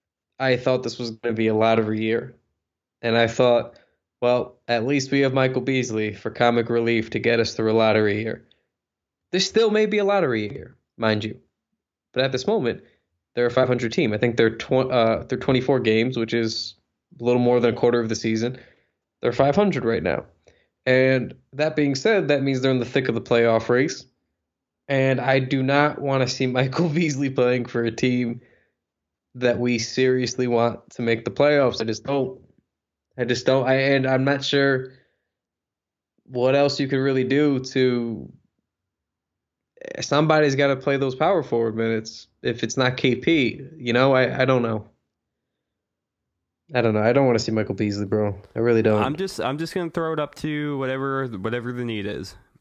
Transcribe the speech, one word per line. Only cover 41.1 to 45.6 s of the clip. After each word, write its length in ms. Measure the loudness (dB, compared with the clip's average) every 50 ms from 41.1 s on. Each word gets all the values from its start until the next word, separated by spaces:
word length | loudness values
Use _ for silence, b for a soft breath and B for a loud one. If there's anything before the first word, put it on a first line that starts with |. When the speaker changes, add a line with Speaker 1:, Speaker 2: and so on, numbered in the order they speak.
| -2
Speaker 1:
power 280 | -2 0 0 0 0
forward 340 | -2 -2 -2 -2 -2 -2 -2
minutes. 500 | -2 -2 -2 -2 -4 -6 -10 -16 -20 -20 _ _ _
If 200 | -4 -4 -4 -4
it's 140 | -6 -4 -2
not 200 | 0 0 0 0
K 180 | 0 0 0 0
P, 440 | 0 0 0 2 2 2 0 -2 -6 -14 -16 -16
you 160 | -10 -4 0
know, 200 | 2 4 4 4
I, 300 | 4 4 2 2 0 0
I 20 | 2
don't 180 | 2 2 2
know. 240 | 0 -2 -4 -6 -8 -12 _ _ _ _ _ _ _ _ _ _ _ _ _ _